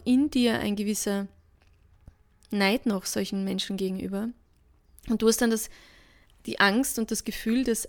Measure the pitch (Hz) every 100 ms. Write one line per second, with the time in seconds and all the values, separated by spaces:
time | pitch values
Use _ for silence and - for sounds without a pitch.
0 | - 254 294 254 240 220 208 202 208 202
1 | 208 196 196 - _ _ _ _ _ _
2 | - - _ _ _ 208 196 247 233 196
3 | - 214 190 196 190 190 - 196 190 190
4 | 185 196 226 - _ _ _ _ _ -
5 | - 220 226 226 240 220 - - - -
6 | - _ _ _ - - 202 214 269 -
7 | 220 220 - - 226 240 247 226